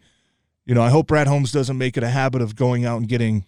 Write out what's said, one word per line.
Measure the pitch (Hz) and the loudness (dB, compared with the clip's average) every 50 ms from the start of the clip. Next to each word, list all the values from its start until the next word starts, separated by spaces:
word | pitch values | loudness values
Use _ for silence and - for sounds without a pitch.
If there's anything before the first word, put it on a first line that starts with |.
| _ _ _ _ _ _ _ _ _ _ _ _ _ | _ _ _ _ _ _ _ _ _ _ _ _ _
you | 123 123 | 0 2
know, | 120 | 2
I | 117 120 | 4 4
hope | 135 160 - | 4 2 2
Brad | - 156 151 147 | 2 2 2 2
Holmes | 139 143 143 139 117 | 2 2 0 0 0
doesn't | - 143 135 123 131 | 0 -2 -2 -2 -2
make | 127 131 131 - | -4 -4 -4 -2
it | - 117 | -2 -2
a | 117 | -2
habit | 127 135 135 135 127 127 | 0 0 0 0 0 -2
of | 117 104 110 | -2 -4 -2
going | - 139 127 123 120 120 | -2 0 0 0 0 -2
out | 120 117 | -2 -2
and | 113 117 107 | -4 -2 -2
getting | 123 117 117 110 110 104 98 | -2 0 0 0 0 -2 -4